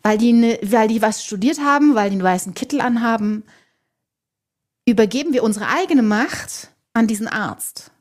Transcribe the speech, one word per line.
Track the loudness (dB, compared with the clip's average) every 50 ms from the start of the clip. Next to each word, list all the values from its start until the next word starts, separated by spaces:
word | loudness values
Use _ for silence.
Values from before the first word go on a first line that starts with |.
Weil | _ 0 2 2
die | 4 4
ne, | 6 6 4 4 0 -2
weil | -2 0 2 2 2 2
die | 2 2
was | 0 0 0 -4 -10
studiert | -10 -6 -2 -2 -2 0 0
haben, | 0 2 2 4 4 4 4
weil | 4 0 0
die | -2
einen | 0 0
weißen | 0 0 0 -4 -8 -10
Kittel | -10 -8 -4 -2 -2
anhaben, | 0 0 0 0 0 0 -2 0 -2 -2 -4 -4 -8 _ _ _ _ _ _ _ _ _ _ _ _ _ _ _ _ _ _ _ _ _ _ _ _ _ _ _ _
übergeben | 0 2 2 2 0 0 -4 -4 -2
wir | -2 0 0
unsere | 0 -2 -2 -4 -2
eigene | -2 -2 0 2 2 2
Macht | 2 2 0 0 -2 -4 -6 -10 -12 -12 -14 -16 -16 -20 _ _ _ _
an | _ 0 0
diesen | 0 -2 -6 -6 -8
Arzt. | -6 -6 -6 -8 -8 -10 -12 -14 -14 -16 -20 -20 _ _